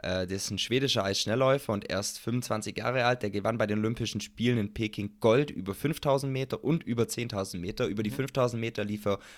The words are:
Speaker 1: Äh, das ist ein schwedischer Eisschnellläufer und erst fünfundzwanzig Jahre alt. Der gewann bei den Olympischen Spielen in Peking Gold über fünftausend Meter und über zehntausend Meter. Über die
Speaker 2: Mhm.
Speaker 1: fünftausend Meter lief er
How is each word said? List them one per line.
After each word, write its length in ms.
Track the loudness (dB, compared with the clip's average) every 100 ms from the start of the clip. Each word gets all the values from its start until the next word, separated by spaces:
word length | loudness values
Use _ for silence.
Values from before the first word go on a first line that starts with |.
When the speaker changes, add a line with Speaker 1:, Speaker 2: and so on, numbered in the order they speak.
Speaker 1:
Äh, 240 | -2 0 0
das 160 | -4
ist 80 | -4
ein 80 | -4
schwedischer 440 | 0 0 2 2
Eisschnellläufer 680 | 2 0 0 2 4 4 2
und 160 | -2 0
erst 300 | -2 -2 -6
fünfundzwanzig 580 | -2 -2 -2 -4 -4 -4
Jahre 280 | -2 2 2
alt. 180 | 2
Der 80 | 0
gewann 260 | 0 0 2
bei 80 | 2
den 140 | 2
Olympischen 420 | 0 0 -4 -4
Spielen 380 | -8 0 2 2
in 160 | 0 -2
Peking 440 | -4 -2 -6 2
Gold 300 | 4 6 4
über 240 | -2 -6
fünftausend 580 | -2 -2 0 2 2 2
Meter 320 | -2 -2 -2
und 200 | 0 0
über 240 | 0 0 0
zehntausend 560 | 0 -2 -2 -4 -4
Meter. 240 | -6 -2 -2
Über 160 | 0
die 80 | -2
Speaker 2:
Mhm. 40 | -2
Speaker 1:
fünftausend 460 | -2 2 2 2
Meter 240 | -4 -2 -2
lief 220 | -2 0
er 100 | -2 -4